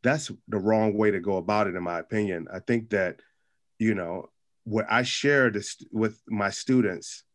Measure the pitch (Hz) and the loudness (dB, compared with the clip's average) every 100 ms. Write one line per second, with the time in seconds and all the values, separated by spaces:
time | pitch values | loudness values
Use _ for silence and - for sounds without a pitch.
0 | 123 147 - 120 - 107 98 110 107 104 | 2 0 -4 -14 -6 -2 2 4 4 4
1 | 107 98 90 95 87 104 101 90 87 85 | 4 2 0 -2 0 0 0 -2 -4 -6
2 | - 110 104 87 82 92 - 117 113 104 | -4 -2 -2 -4 -6 -12 -2 -2 0 -2
3 | 92 - _ _ _ _ _ _ 110 98 | -2 -6 _ _ _ _ _ _ 0 0
4 | 85 90 - _ _ _ - 107 104 113 | -4 -8 -10 _ _ _ -4 -4 0 0
5 | 127 - 143 143 123 101 101 - - 110 | 0 0 2 4 4 0 -8 -14 -10 -2
6 | 110 110 - 107 98 - - 127 104 85 | -2 -4 -8 -2 -2 -4 0 2 2 -2
7 | - - _ | -10 -18 _